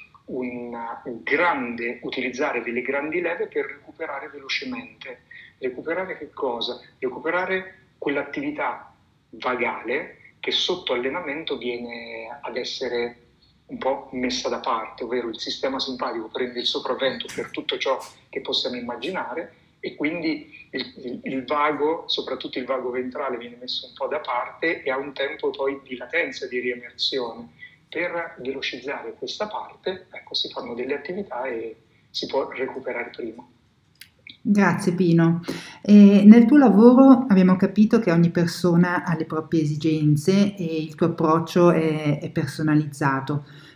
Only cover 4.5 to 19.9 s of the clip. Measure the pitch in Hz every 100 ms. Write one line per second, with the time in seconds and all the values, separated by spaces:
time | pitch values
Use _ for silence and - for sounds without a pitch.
4.5 | - 127 123 - - 135 123 _ - -
5.5 | _ 127 123 156 175 185 156 147 - 135
6.5 | 117 120 113 - _ 127 - 156 175 185
7.5 | 190 - - _ _ 147 143 - 151 143
8.5 | 147 143 - - _ _ _ _ 113 127
9.5 | 120 117 - 113 127 - - - _ -
10.5 | 139 - 180 - 123 131 165 143 151 160
11.5 | 131 123 120 120 117 117 113 113 123 120
12.5 | 120 113 - 131 120 120 - _ _ _
13.5 | _ _ 127 131 135 - 131 127 - 127
14.5 | 117 - 120 - - 117 123 117 110 -
15.5 | - 135 135 - 123 127 113 110 131 123
16.5 | 120 - 147 - - 135 120 - - -
17.5 | - - 131 147 127 - - _ - -
18.5 | 127 127 123 117 117 139 185 - 123 -
19.5 | _ _ _ -